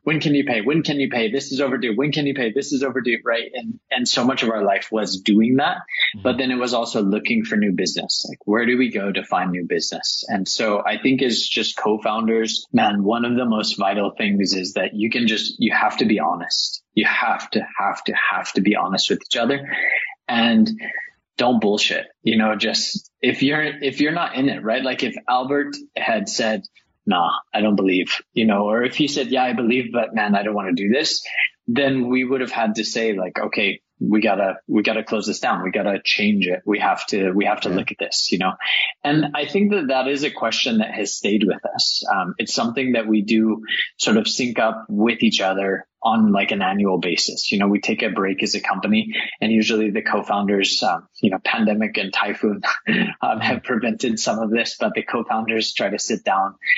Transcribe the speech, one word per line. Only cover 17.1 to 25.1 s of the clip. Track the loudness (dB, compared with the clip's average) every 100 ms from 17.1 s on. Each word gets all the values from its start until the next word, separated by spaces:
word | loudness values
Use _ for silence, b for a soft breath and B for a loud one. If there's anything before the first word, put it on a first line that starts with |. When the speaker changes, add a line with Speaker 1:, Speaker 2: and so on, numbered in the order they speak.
| 2 0 -2 -2
Speaker 1:
to, | -4 -4 -2
have | -2 -2
to, | -4
have | -2 0 -2 -2
to | 2
be | 2 2
honest | 2 0 0
with | -2
each | -2 -2
other. | 0 0 -4 B B B B B -4
And | 0 4 6 4 2 B B B B _ -2
don't | 2 4
bullshit, | 2 2 0 0 -6 _
you | 0 2
know, | 2
just | 2 0 -2 -2 -6 -10 _
if | -2 0
you're, | 0 0
if | -2 -2 -4 0
you're | 0
not | 0 -4 0
in | 0
it, | 0
right? | -2 -2
Like, | -2 -2
if | -4